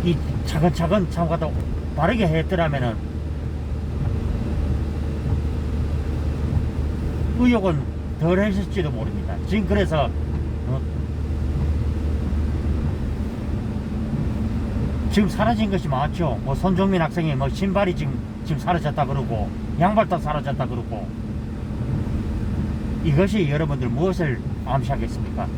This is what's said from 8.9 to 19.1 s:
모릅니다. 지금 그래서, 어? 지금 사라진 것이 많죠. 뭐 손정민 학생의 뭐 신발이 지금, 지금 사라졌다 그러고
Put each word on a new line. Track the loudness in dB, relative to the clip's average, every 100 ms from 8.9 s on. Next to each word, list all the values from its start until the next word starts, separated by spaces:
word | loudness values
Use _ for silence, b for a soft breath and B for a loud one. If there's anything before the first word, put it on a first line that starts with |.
모릅니다. | 0 -2 -2 -4 -4 0
지금 | 0 2
그래서, | 2 2 2 2 0 -2 -2 -2 -2 -2
어? | -2 -2 -4 -4 -2 -2 0 0 0 0 0 0 0 0 0 0 0 0 0 0 0 0 0 -2 -2 -4 -4 -4 -2 -2 -4 -4 -4 -2 -2 -2 0 -2 -2 -2 -2 -2 0 0
지금 | 2 2
사라진 | 2 2 2 2
것이 | 0 0
많죠. | 0 0 0 0 0
뭐 | 0 0
손정민 | 2 4 4 4
학생의 | 2 0 0 0
뭐 | 0
신발이 | 0 0 2 2 2
지금, | 0 -2 -6 -8 -4
지금 | -2
사라졌다 | 2 2 2 0
그러고 | 0